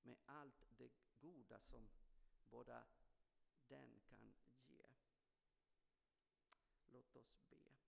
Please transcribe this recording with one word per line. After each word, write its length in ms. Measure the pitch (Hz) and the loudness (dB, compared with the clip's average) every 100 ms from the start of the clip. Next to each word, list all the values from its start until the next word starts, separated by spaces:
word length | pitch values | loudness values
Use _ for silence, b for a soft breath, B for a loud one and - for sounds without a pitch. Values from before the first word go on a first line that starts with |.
med 140 | 127 - | 2 2
allt 400 | - 147 143 - - | 4 4 4 0 -6
det 220 | 117 123 - - - | 0 0 0 -14 -2
goda 400 | 156 165 113 107 | 0 0 2 2
som 300 | - 123 107 - - B B B 117 | 4 4 4 0 -4 B B B 2
bara 360 | 117 120 120 113 - - - - - - - 127 | 4 8 6 6 -4 -12 -14 -18 -18 -18 -16 0
den 340 | 139 127 107 | 2 2 -2
kan 340 | - 113 110 - - 127 131 | -4 -4 -2 -4 -10 -10 -8
ge. 200 | - - 127 - - - - - - - - - - - - - - - - B B - | -6 -8 -10 -16 -20 -20 -20 -20 -20 -20 -20 -20 -20 -20 -20 -20 -20 -10 -10 B B -10
Låt 280 | 123 - - | -8 -6 -6
oss 200 | 117 - - | -4 -6 -8
be. 280 | - - - | -8 -8 -10